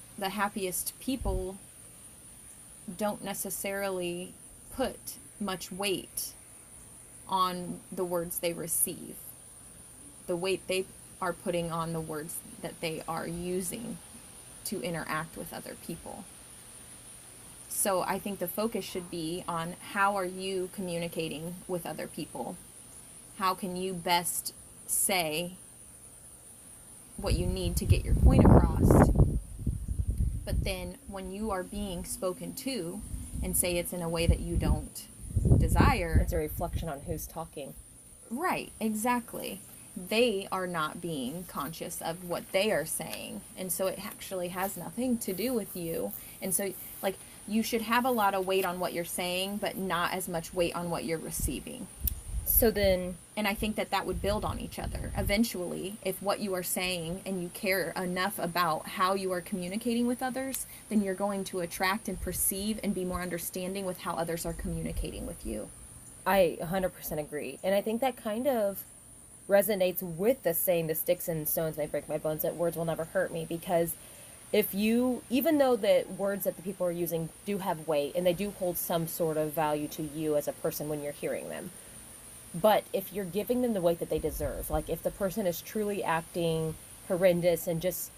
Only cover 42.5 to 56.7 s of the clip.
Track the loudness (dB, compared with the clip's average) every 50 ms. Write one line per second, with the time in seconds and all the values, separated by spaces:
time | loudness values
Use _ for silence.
42.5 | 0 2 2 4 2 2 0 -2 -4 -6 -6 -6 -8 -10 -10 -10 -10 -10 -12 -12
43.5 | -10 -8 -6 -4 -2 -2 -2 -2 -2 -4 -8 -10 -10 -12 -10 -8 -6 -6 -4 -4
44.5 | -4 -2 -4 -4 -4 -6 -10 -8 -4 -2 0 0 0 0 0 -2 -2 -2 -2 0
45.5 | 0 -2 -2 -4 -6 -6 -6 -4 -4 -4 -4 -6 -6 -10 -14 -16 -12 -8 -4 -2
46.5 | -2 0 0 -2 -4 -8 -12 -14 -8 -4 -2 -2 -2 -4 -8 -18 -20 -14 -6 0
47.5 | 2 2 2 2 2 0 2 2 2 4 4 4 4 4 4 4 4 4 2 4
48.5 | 4 4 4 2 0 -2 -2 -2 -2 -2 -4 -4 -4 -2 -2 0 0 0 -2 -2
49.5 | -2 -2 -2 -2 -2 -2 -2 0 0 0 0 0 0 -2 -4 -4 -4 -4 -4 -2
50.5 | 0 0 2 2 0 -2 -4 -2 -2 -2 -2 -2 -2 -4 -4 -6 -4 -2 -2 -2
51.5 | -2 -4 -6 -8 -10 -12 -12 -14 -10 -4 -2 -2 -2 -2 -6 -6 -6 -4 -2 2
52.5 | 4 6 6 6 6 6 4 4 4 4 2 -2 -6 -10 -12 -10 -4 -2 0 0
53.5 | 0 0 0 -2 0 -2 -2 0 0 0 0 0 -2 0 0 0 2 2 0 -2
54.5 | -2 -4 -6 -8 -6 -6 -6 -4 -4 -4 -4 -4 -2 -2 2 4 4 4 4 2
55.5 | 0 -2 -4 -4 -4 -4 -6 -6 -6 -6 -4 -4 -4 -2 0 0 0 0 0 -2
56.5 | -2 -2 -2 -2